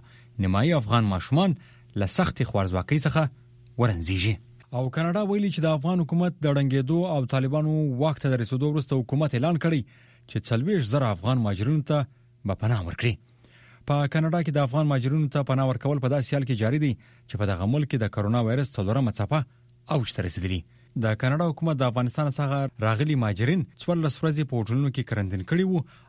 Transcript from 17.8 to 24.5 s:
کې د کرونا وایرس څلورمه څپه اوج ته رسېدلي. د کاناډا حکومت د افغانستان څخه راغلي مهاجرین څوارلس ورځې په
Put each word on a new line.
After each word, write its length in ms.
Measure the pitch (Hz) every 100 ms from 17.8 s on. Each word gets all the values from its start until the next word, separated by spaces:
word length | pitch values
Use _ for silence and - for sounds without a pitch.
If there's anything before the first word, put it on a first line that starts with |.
| 139
کې 80 | 131
د 100 | 104 -
کرونا 260 | 101 120
وایرس 300 | 113 127 139
څلورمه 400 | - 95 120 123
څپه 280 | - 104 156 131 _ _ _ - 151
اوج 180 | 113
ته 100 | -
رسېدلي. 380 | 90 - 90 92 - _ _ -
د 120 | 113 107
کاناډا 240 | 127 147 175
حکومت 260 | 147 165 143
د 60 |
افغانستان 440 | 131 117 123 135 147
څخه 300 | 135 139 139 135 - 110
راغلي 300 | 110 151 143
مهاجرین 460 | 110 92 127 185 139 -
څوارلس 340 | - 175 156 -
ورځې 240 | 160 151
په 100 | 147